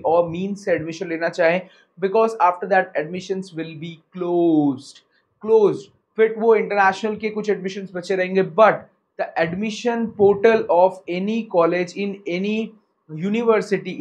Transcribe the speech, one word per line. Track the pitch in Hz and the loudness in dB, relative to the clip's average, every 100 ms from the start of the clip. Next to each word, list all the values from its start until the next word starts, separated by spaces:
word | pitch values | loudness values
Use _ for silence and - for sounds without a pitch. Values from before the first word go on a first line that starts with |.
| 151 | 0
और | 170 170 | 0 0
means | 170 196 196 196 | -2 -6 -6 -2
से | |
एडमिशन | 160 160 165 175 | -2 -4 -8 -8
लेना | 165 170 | -4 -4
चाहें, | 175 165 180 180 _ _ 170 | 0 2 2 -4 _ _ -6
because | 190 220 226 226 180 | -2 2 0 2 2
after | 180 190 | 2 0
that | 190 180 - | 0 0 -4
admissions | 156 180 190 190 185 160 | -6 -8 -8 -8 -8 -10
will | 160 156 | -10 -10
be | 165 160 _ 180 | -14 -16 _ -8
closed, | 175 175 170 151 147 127 - - _ _ _ _ | -2 2 4 4 2 -2 -10 -20 _ _ _ _
closed। | 214 220 196 - - _ _ - | 2 4 4 0 -10 _ _ 0
फिर | 220 220 | 2 2
वो | 226 208 | 4 4
international | 190 202 190 190 220 214 | 2 2 2 2 -4 -4
के | 214 214 | -6 -4
कुछ | 208 | -4
admissions | 185 190 202 190 175 | -4 -4 -8 -10 -10
बचे | 180 190 | -4 -2
रहेंगे, | 185 190 165 170 | 0 0 0 4
but | 208 - - _ _ - | 4 4 -6 _ _ -10
the | - - 165 | -6 -2 -2
admission | 180 220 214 240 233 226 208 | -2 -6 -4 -4 -4 -4 2
portal | 202 202 226 220 220 170 | 4 6 4 2 2 4
of | 185 185 - 180 | 4 0 -8 -6
any | 202 226 220 175 | -4 -4 -2 2
college | 170 175 175 180 202 | 2 0 -4 -6 -6
in | 196 - 175 | -6 -8 -4
any | 208 220 226 - _ _ - | -4 -4 -6 -12 _ _ -16
university | 156 196 226 226 214 - 180 180 170 | -8 -4 -2 2 0 0 -4 -6 -6